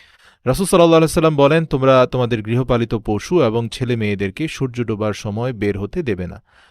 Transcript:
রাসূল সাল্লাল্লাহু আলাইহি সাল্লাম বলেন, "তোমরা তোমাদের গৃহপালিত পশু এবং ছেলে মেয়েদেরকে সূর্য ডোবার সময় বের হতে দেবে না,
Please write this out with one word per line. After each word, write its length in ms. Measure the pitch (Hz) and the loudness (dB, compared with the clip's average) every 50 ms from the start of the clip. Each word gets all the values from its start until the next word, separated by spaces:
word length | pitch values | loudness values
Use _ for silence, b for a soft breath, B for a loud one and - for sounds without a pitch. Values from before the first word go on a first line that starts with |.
| b b b b b b b b b | b b b b b b b b b
রাসূল 200 | 123 127 131 196 | -2 -2 -2 0
সাল্লাল্লাহু 320 | 180 - 180 170 170 165 160 | 2 4 4 6 6 6 6
আলাইহি 160 | 160 156 - | 4 4 2
সাল্লাম 220 | 175 156 160 156 | 2 2 2 2
বলেন, 300 | 143 139 143 151 165 165 | 4 4 4 4 2 0
"তোমরা 400 | 151 - 135 131 135 131 131 127 | 0 -2 0 4 4 6 6 4
তোমাদের 360 | 123 - 127 123 117 120 110 | 2 0 -2 -2 -2 -2 -4
গৃহপালিত 540 | 104 107 117 123 131 120 131 117 117 113 - | -4 -2 -2 -2 0 0 0 0 0 -2 -4
পশু 460 | 110 95 - 107 104 - - 180 175 | -6 -4 -2 -4 -4 -2 0 0 2
এবং 280 | 143 117 107 117 117 113 | 2 2 2 0 -4 -4
ছেলে 240 | - - 131 117 123 | -6 -6 -4 -2 -2
মেয়েদেরকে 520 | 117 110 104 101 95 101 98 95 - 151 160 | -2 -2 -2 -2 -2 -4 -4 -4 -4 -8 -8
সূর্য 360 | - - 139 127 117 120 120 | -6 -6 -6 -6 -4 -6 -4
ডোবার 300 | 104 110 101 107 107 101 | -4 -4 -4 -2 -4 -4
সময় 400 | - - 107 101 107 120 127 131 | -4 -6 -6 -6 -4 -4 -6 -4
বের 260 | 107 104 104 98 95 | -4 -2 -2 -2 -2
হতে 240 | 101 98 - 185 170 | -4 -6 -6 -6 -4
দেবে 240 | 131 104 87 90 82 | -4 -4 -4 -6 -8
না, 140 | 92 107 _ b b b b b | -10 -14 _ b b b b b